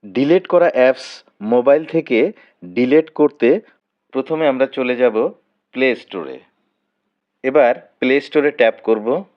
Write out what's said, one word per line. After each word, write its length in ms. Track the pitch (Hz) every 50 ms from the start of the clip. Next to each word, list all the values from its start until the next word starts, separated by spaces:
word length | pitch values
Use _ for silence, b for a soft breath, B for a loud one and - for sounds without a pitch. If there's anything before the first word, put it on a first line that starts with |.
| _ 104 92
ডিলিট 280 | 123 135 143 170 185 185 -
করা 160 | - 175 175 165 - 131
অ্যাপস 280 | 127 131 131 - - - - - _ _ _ _ 101 107
মোবাইল 300 | 120 123 120 143 139 156 160 147 -
থেকে 240 | 165 156 - 131 110 131 190 220 b b b b b - 87 87
ডিলিট 320 | 120 123 127 139 156 - - _ -
করতে 280 | 147 143 - _ 117 117 156 214 b b b b _ _ _ _ _ _
প্রথমে 320 | - 131 131 - 160 156 160 143
আমরা 140 | 131 127 131 131 -
চলে 180 | 135 131 123 123 117
যাব 140 | 127 120 107 110 123 175 - _ _ _ _ _ _ _
প্লে 160 | _ 127 131 131 117 104
স্টোরে। 340 | - _ - 92 78 67 65 65 _ _ _ _ _ _ _ _ _ _ _ _ _ _ _ _ _ _ _ _ - 131
এবার 240 | 131 147 135 120 120 - - _ _ _
প্লে 140 | - 127 135 143 143
স্টোরে 240 | - - 156 139 147 143 -
ট্যাপ 160 | 120 113 - - - -
করব। 180 | 113 110 104 113 131 175 196 _ _